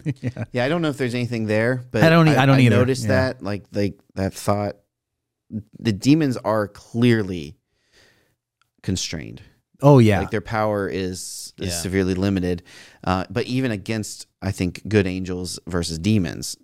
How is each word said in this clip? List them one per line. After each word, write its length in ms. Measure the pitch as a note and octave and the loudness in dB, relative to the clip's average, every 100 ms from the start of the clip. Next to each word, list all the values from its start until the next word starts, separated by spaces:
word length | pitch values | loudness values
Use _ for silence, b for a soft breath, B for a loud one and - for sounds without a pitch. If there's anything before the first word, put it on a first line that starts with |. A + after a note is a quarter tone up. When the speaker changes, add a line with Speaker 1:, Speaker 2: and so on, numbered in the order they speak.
Speaker 1:
<laughs> 180 | D#3 B2 | -4 -6
Yeah. 220 | B2+ B2+ A#2 | -8 -8 -6
Speaker 2:
Yeah, 140 | B2 B2+ | -2 -2
I 40 | |
don't 120 | F3 | 0
know 80 | D#3+ | -2
if 80 | B2+ | -2
there's 180 | B2+ B2 | -4 -2
anything 300 | A#2 A#2 G#2+ | -4 -4 0
there, 360 | G#2+ A#2 C3 - | 2 2 0 -2
but 120 | A#2+ | 2
Speaker 1:
I 60 | E3 | 6
don't 180 | E3 D#3+ | 6 6
e-, 80 | C3+ | 6
Speaker 2:
I, 80 | |
Speaker 1:
I 20 | C3+ | 6
don't 120 | C3+ | 6
Speaker 2:
I 40 | |
Speaker 1:
either. 160 | B2 A#2+ | 6 6
Speaker 2:
noticed 260 | B2+ B2+ | 4 0
Speaker 1:
Yeah. 40 | A#2 C3 C3 | 0 2 0
Speaker 2:
that, 100 | - | -4
like, 220 | G2 G2+ - | -6 -8 -6
like, 260 | G2+ G2+ - _ F#2+ | -4 -4 -4 _ -6
that 180 | F#2+ | -4
thought. 440 | - - G2+ G#2 - _ _ _ _ _ _ _ A2 - - | -4 -4 -2 -2 -8 _ _ _ _ _ _ _ -12 -12 -6
The 140 | A#2 | -4
demons 420 | G2+ B2+ D#3 C#3+ A#2 | 0 4 4 2 -2
are 320 | G2+ A2 G2+ | -2 0 -2
clearly 880 | - - A#2 A#2+ A2+ F#2+ F2+ C#2+ - _ _ b b b b b b _ _ _ _ | -8 -8 0 2 2 0 -6 -10 -16 _ _ b b b b b b _ _ _ _
constrained. 580 | - F#2 - E2 A1+ B1 - _ _ - | -6 -6 -6 -10 -12 -16 -20 _ _ 0
Speaker 1:
Oh, 180 | C#3 C#3 | 6 8
yeah. 200 | A2 F#2+ | 6 4
Speaker 2:
Like, 120 | F#2 | -2
their 100 | G#2+ | -6
power 480 | - A2+ G#2+ G#2 G2 | -6 -4 -2 -2 -4
is, 640 | F#2 F#2 F#2 - - - - | -4 -6 -8 -12 -14 -16 -10
is 100 | F#2+ | -8
Speaker 3:
Yeah. 60 | |
Speaker 2:
severely 420 | F2 F2+ F#2+ F#2 F#2 | -6 -2 0 0 0
limited. 480 | G2 F#2+ F2+ F2+ - B B B | 0 0 -2 -4 -8 B B B
Uh, 200 | - F#2 - | -4 -2 -2
but 160 | A2 A2 | -6 -4
even 260 | B2+ C3 | -2 -2
against, 560 | G#2 F2+ A2+ G2+ - - _ | -4 -6 -6 -6 -12 -20 _
I 100 | F#2+ | -6
think, 300 | - F#2 - G2 | -4 -4 -6 0
good 180 | G#2+ F#2 | 0 0
angels 500 | F#2 F#2 F2+ F2+ - - | -2 -6 -8 -8 -12 -6
versus 320 | F2 E2+ D#2+ | -4 -4 -4
demons, 580 | F#2+ A2 E2 - - - | 0 0 0 -6 -12 -14